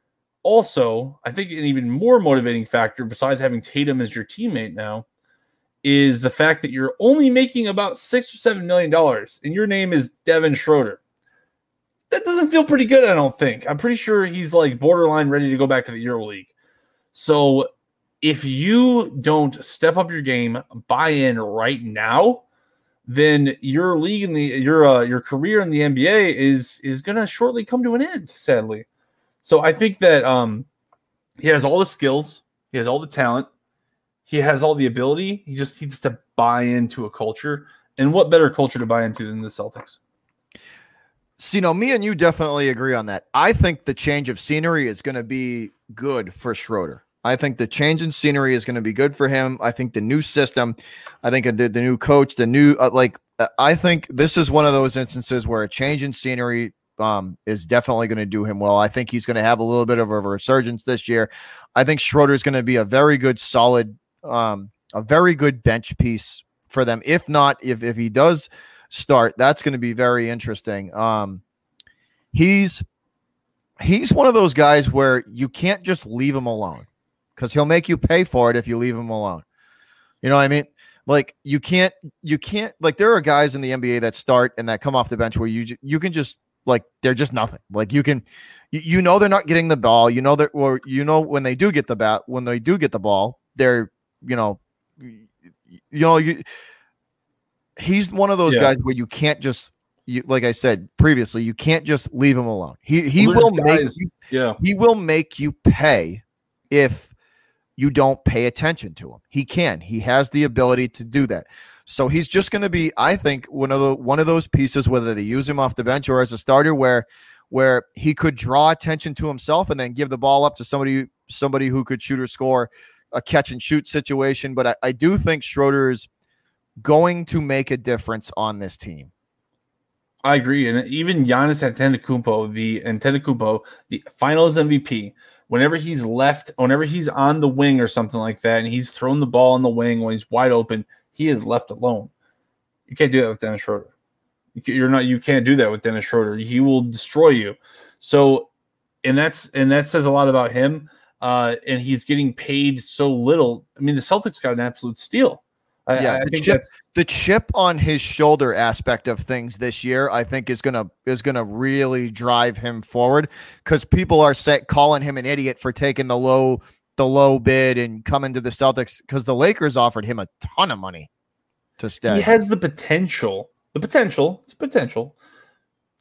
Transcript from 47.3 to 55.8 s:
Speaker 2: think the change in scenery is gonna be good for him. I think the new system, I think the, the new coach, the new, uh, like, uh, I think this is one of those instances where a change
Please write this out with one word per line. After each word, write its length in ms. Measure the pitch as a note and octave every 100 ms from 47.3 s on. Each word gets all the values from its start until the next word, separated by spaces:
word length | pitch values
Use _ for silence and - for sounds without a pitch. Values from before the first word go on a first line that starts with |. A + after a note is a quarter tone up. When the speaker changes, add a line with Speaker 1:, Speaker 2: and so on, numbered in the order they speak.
| B2+
Speaker 2:
think 200 | C#3+ A#2
the 100 | A2+
change 340 | - D3 D#3+
in 100 | E3
scenery 420 | - D3 C#3 C3+
is 120 | B2 A#2+
gonna 160 | A#2+
be 100 | A2
good 240 | G#2+ C#3+ C#3+
for 140 | C3+
him. 280 | C3+ C3 C3
I 100 | A#2
think 220 | A#2 B2+
the 80 | A2
new 200 | G#2+ D3+
system, 540 | D3 D3 C3+ C3 A#2+ A2+ - - - -
I 60 | A#2+
think 160 | B2+ A#2+
the, 240 | A2 A#2+
the 120 | A#2+
new 160 | B2+ A#2+
coach, 380 | - C#3+ C#3 -
the 100 | A#2
new, 300 | C3+ D3 C#3+
uh, 100 | C3
like, 260 | C3 B2+ - _ -
uh, 80 | A2+ -
I 180 | C#3 E3
think 320 | F3+ E3 -
this 260 | B2+ D#3 F3
is 160 | C#3+
one 140 | D3+ D3
of 80 |
those 240 | C#3 C3 C3
instances 500 | B2 B2+ - B2+ A#2
where 160 | A2+
a 60 | G#2
change 340 | -